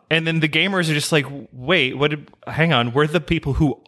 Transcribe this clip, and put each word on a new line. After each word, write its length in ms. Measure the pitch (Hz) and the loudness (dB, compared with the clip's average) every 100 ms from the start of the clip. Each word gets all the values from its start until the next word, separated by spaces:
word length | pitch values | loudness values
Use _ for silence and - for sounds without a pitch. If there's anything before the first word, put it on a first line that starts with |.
| - | -2
and 160 | 160 165 | -2 0
then 140 | 165 | 0
the 80 | 156 | 0
gamers 420 | 156 185 196 160 | 0 0 0 0
are 20 | |
just 200 | 147 - | -2 0
like, 120 | 156 131 139 - | 0 0 -10 -16
"Wait, 440 | 123 127 180 127 131 | -10 0 2 2 0
what 140 | 147 | -2
did, 180 | 147 - _ - | -2 -10 _ -8
hang 280 | 110 165 | 0 2
on, 180 | 131 120 | 2 2
we're 160 | 131 151 | 2 2
the 140 | 170 | 0
people 320 | 151 170 143 | -2 -4 -2
who 280 | 135 151 - | 0 0 -2